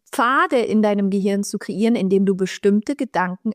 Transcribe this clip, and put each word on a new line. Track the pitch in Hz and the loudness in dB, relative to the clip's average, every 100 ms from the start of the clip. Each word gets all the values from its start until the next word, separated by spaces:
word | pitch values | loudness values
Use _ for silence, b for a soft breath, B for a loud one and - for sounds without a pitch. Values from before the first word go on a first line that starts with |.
| _ | _
Pfade | - 240 285 359 254 | -2 2 2 2 0
in | 214 214 | 2 2
deinem | 214 202 196 | 2 2 0
Gehirn | 202 196 202 | 0 0 -2
zu | 202 202 | -2 -8
kreieren, | - 190 226 240 | -8 -2 0 0
indem | 190 196 196 | 0 2 2
du | 190 | 0
bestimmte | 185 - 202 208 254 277 | -4 -2 0 0 0 -6
Gedanken | 254 170 180 185 220 | -4 -2 -4 -4 -8